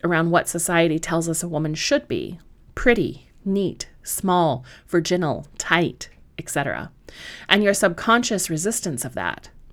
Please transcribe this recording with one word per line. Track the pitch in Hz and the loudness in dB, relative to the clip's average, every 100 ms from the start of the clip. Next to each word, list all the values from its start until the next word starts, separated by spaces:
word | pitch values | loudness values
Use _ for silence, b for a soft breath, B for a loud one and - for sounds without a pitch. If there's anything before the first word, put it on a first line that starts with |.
around | 170 165 165 | 0 2 4
what | 170 - | 2 2
society | 170 170 170 170 156 | -4 0 4 4 2
tells | - 170 165 | 0 -2 0
us | 156 | -4
a | 175 | -4
woman | 151 156 | -2 -2
should | 156 - 285 285 | -2 0 0 0
be, | 98 58 175 - - - | -6 -6 -12 -18 -20 -16
pretty, | - 254 226 131 123 - - | 0 2 2 0 -4 -18 -10
neat, | 202 196 190 - - - | -4 -2 -2 -6 -14 -16
small, | - - 190 180 165 123 B B - | -10 -4 2 4 4 0 B B -2
virginal, | 175 160 180 160 101 - - | -2 0 0 0 -4 -8 -8
tight, | - 170 160 - - - - - | 0 2 2 -4 -18 -20 -20 -16
et | - | -6
cetera, | 147 139 65 - - - B B B B | -4 -4 -4 -8 -16 -20 B B B B
and | 202 | 4
your | 208 | 4
subconscious | 202 196 170 - 233 247 202 - | 4 2 0 2 2 2 -4 -2
resistance | 156 190 233 185 127 | -2 -2 -4 -4 -6
of | - | -6
that. | - 87 - - - - | -6 -6 -6 -12 -20 -20